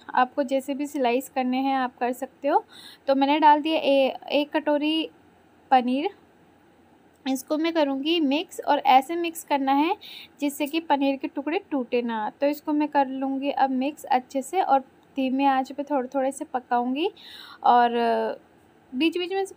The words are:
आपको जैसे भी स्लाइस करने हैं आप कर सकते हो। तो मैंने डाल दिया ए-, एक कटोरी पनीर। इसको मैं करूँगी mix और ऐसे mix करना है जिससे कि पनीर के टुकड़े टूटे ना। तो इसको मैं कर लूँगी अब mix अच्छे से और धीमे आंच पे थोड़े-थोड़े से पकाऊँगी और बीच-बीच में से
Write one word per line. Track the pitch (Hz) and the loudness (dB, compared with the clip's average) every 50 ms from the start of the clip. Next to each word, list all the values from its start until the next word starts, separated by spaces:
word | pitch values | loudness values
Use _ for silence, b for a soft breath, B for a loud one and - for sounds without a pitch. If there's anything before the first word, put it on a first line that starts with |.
| - - - | -16 -4 0
आपको | - 254 247 - 294 285 | 0 0 0 0 -2 -2
जैसे | 247 269 269 262 - 277 | 0 -2 -2 -2 -2 -4
भी | 262 294 | -4 -6
स्लाइस | 285 - 294 254 233 240 269 269 - | -6 -2 0 0 2 0 0 -2 -4
करने | - 269 254 254 247 262 | -4 -4 -2 0 0 0
हैं | 269 269 269 | 0 0 0
आप | 262 254 247 - - | 0 -2 -4 -4 -4
कर | 247 240 254 | -4 -4 -4
सकते | - 269 - _ _ - 277 | -4 -8 -12 _ _ -2 -2
हो। | 320 427 - B B B B B B B B | -2 -2 -4 B B B B B B B B
तो | - 269 | 0 0
मैंने | 269 277 277 294 311 | 2 2 2 4 4
डाल | 311 302 294 302 | 6 6 6 6
दिया | 285 320 320 - | 4 0 -2 0
ए-, | - 269 277 277 269 247 - - - - | 2 4 4 4 4 2 0 -4 -6 -2
एक | - 285 294 294 | 0 0 0 0
कटोरी | - 311 285 294 294 285 294 302 311 320 311 - - _ _ _ _ _ _ _ _ _ _ - | -2 -2 0 0 0 0 0 0 0 -2 -2 -4 -8 _ _ _ _ _ _ _ _ _ _ 2
पनीर। | 262 254 240 247 254 277 311 403 - - _ _ _ _ _ _ _ _ _ _ _ _ _ _ _ _ _ _ _ _ - 269 | 4 4 4 2 0 -2 -2 -4 -6 -10 _ _ _ _ _ _ _ _ _ _ _ _ _ _ _ _ _ _ _ _ -6 -4
इसको | 262 262 - - 311 302 | -4 -4 -4 -4 -4 -2
मैं | 320 339 330 | -2 0 0
करूँगी | 330 294 277 269 269 269 311 339 349 | 0 0 0 -2 -2 -2 0 0 2
mix | 311 262 277 311 359 - - - | 2 2 0 0 -2 -6 -10 -6
और | - - 294 285 | -2 0 0 2
ऐसे | - - 254 269 269 - 339 | 4 4 4 4 4 2 -2
mix | 349 339 330 330 - - | -4 -4 -4 -6 -8 -4
करना | - 294 277 277 262 269 | -2 -2 0 0 2 2
है | 285 302 339 415 - B B B B B B B - | 2 2 0 0 -4 B B B B B B B -6
जिससे | 285 294 285 - 302 | -4 -4 -4 -4 -4
कि | 277 302 330 | -4 -4 -4
पनीर | 330 - 294 277 285 277 277 | -2 0 0 2 2 0 0
के | 269 - 285 | -2 -4 -8
टुकड़े | - 294 262 302 - - - - | -8 -8 -6 -4 -4 -4 -4 -4
टूटे | 302 269 247 - - 240 240 | -4 -4 -4 -2 -2 -2 -2
ना। | 233 233 220 214 - | -2 -4 -4 -6 -6
तो | - - 277 | -4 -2 -2
इसको | 285 294 - - - 302 | -2 -2 -2 -4 -2 -2
मैं | 294 302 294 | 0 0 0
कर | 294 285 277 | 2 0 0
लूँगी | 262 262 269 269 269 269 269 277 285 | 0 -2 -4 -4 -4 -4 -4 -4 -4
अब | - - 262 269 | -2 0 0 0
mix | 262 254 262 294 294 - - | 0 0 -2 -4 -4 -6 -4
अच्छे | - 214 254 254 - - 269 254 | -2 -2 -2 -2 -2 -6 -6 -6
से | - - 381 | -2 -2 -2
और | - - 269 269 - - _ _ _ _ _ | 2 2 2 2 0 -2 _ _ _ _ _
धीमे | 277 262 262 254 269 277 | -4 -2 -2 0 2 2
आंच | 277 269 262 269 - 269 | 2 2 0 -2 -4 -6
पे | - 285 | -10 -6
थोड़े-थोड़े | 285 294 269 247 254 - 277 262 269 269 | -4 -2 -2 -2 -2 -2 -2 -2 -2 -4
से | - 311 | -6 -8
पकाऊँगी | - - 254 247 - 247 240 240 254 262 285 339 427 - B B B B B B B B B B | -8 -8 -8 -4 -2 -2 0 0 0 -2 -2 -2 -4 -4 B B B B B B B B B B
और | - 240 240 240 240 233 240 233 233 226 226 220 220 - - _ _ _ _ _ _ _ _ _ _ 262 | 4 6 6 6 4 2 0 0 0 0 0 -2 -4 -6 -8 _ _ _ _ _ _ _ _ _ _ -4
बीच-बीच | 254 311 330 311 349 359 349 381 | 0 0 0 0 -2 -4 -4 -2
में | 392 392 | -4 -4
से | 381 - | -4 -4